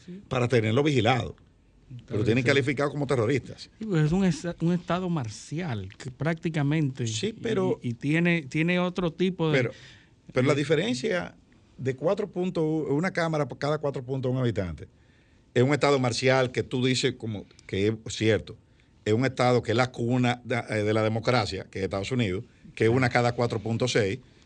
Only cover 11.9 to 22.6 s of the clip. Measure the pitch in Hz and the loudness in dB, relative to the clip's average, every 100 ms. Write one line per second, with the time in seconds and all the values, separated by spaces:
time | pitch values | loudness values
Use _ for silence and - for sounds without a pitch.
11.9 | 131 156 202 202 175 185 170 156 160 143 | -2 -2 -2 -2 -4 -2 0 0 0 0
12.9 | 143 185 185 165 151 127 123 143 151 143 | 0 0 -2 -2 0 -2 -4 -2 -2 -2
13.9 | 139 123 135 127 131 123 101 87 76 80 | -4 -6 -4 -2 0 0 0 -4 -8 -14
14.9 | _ _ _ _ _ _ 123 131 143 143 | _ _ _ _ _ _ 2 4 4 4
15.9 | 139 127 117 131 131 127 120 - 127 127 | 4 2 2 4 4 2 -2 -2 0 0
16.9 | 120 131 - 113 104 - - - 98 104 | 2 0 -2 -8 -8 -12 -20 -6 0 0
17.9 | 113 - - 110 101 - - _ _ _ | 0 -6 0 2 2 -2 -16 _ _ _
18.9 | _ 107 110 131 - 123 123 - 113 127 | _ 0 2 2 2 4 4 2 0 0
19.9 | - 120 127 123 - 113 120 - 110 104 | -2 0 2 0 -2 -4 -6 -4 -2 0
20.9 | 110 110 110 110 120 101 95 - 101 95 | 2 2 0 0 0 0 -6 -8 -6 -4
21.9 | 98 98 127 104 92 - _ | -4 -2 -2 0 -2 -8 _